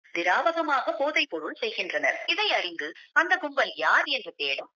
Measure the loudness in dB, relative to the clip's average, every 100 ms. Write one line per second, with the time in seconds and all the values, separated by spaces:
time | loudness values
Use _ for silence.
0 | _ -2 2 2 2 2 2 2 0 0
1 | 0 0 -2 -4 -6 -4 -4 -4 -4 0
2 | 0 0 -2 -2 0 0 -2 -6 -8 -10
3 | -2 2 2 0 -2 -2 -2 0 2 2
4 | 2 -2 -4 -6 -4 -4 -8